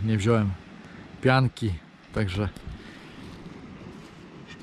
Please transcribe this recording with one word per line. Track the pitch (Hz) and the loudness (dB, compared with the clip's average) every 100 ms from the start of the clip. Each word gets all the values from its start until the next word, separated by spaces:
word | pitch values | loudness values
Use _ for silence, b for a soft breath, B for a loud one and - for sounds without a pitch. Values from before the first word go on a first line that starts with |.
Nie | 107 107 | 2 4
wziąłem | 104 113 104 92 - - B B B - | 6 6 6 0 -8 -18 B B B 0
pianki, | 131 131 127 - 110 85 - - - | 6 6 6 2 -2 -2 -6 -20 -6
także | 110 101 95 101 - - B B B B B B B - - - - - - - - - - - - | -2 0 0 0 -2 -10 B B B B B B B -14 -14 -14 -14 -14 -16 -16 -18 -18 -16 -16 -16